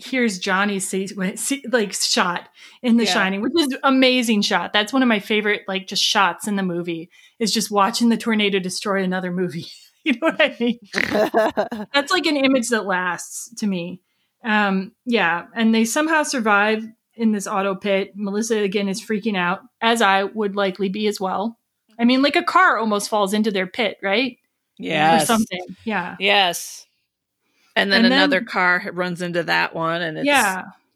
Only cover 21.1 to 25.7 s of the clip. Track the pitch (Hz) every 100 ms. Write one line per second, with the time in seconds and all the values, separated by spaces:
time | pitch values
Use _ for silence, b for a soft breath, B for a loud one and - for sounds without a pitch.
21.1 | 208 190 185 220 - _ _ _ - 233
22.1 | 262 285 339 349 339 370 233 220 202 202
23.1 | 214 196 214 214 196 185 - 220 - 196
24.1 | 202 262 - _ _ _ - - 156 156
25.1 | 165 156 226 220 180 180